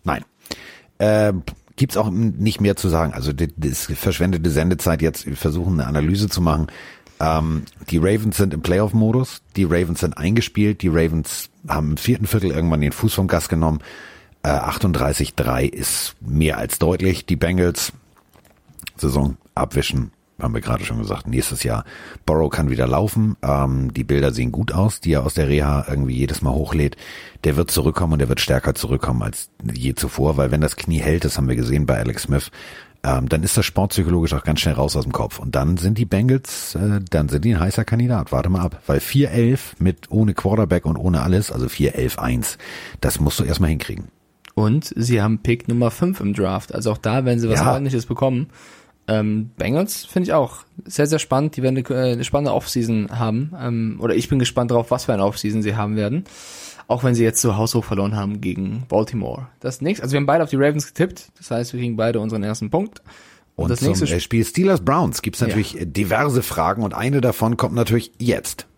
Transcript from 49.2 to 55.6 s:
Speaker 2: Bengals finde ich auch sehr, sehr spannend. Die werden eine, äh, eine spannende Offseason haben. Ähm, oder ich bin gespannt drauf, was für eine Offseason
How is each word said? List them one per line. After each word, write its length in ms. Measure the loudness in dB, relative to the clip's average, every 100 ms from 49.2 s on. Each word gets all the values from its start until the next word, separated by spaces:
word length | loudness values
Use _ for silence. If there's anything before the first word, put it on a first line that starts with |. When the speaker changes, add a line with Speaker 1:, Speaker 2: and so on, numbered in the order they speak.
| 0 -2 -4 -4
Speaker 2:
Bengals 480 | 0 0 0 -4
finde 240 | -4 -2 2
ich 40 |
auch 240 | 2 0 -6 -18 -18
sehr, 220 | -8 -2 0
sehr 140 | 0
spannend. 360 | 0 0 0 0
Die 60 |
werden 160 | 0 0
eine, 100 | -2 0 0
äh, 40 |
eine 120 | -2
spannende 280 | -2 0 2
Offseason 560 | 0 -2 -2 0 0 -2 -2
haben. 360 | -2 -2 -4 -6
Ähm, 380 | -4 -2 -4 -2
oder 140 | 0 0
ich 120 | 2
bin 100 | 0
gespannt 340 | 2 0 2
drauf, 180 | 0 2
was 160 | -2 0
für 80 |
eine 100 | 2
Offseason 380 | 0 0 -2 -2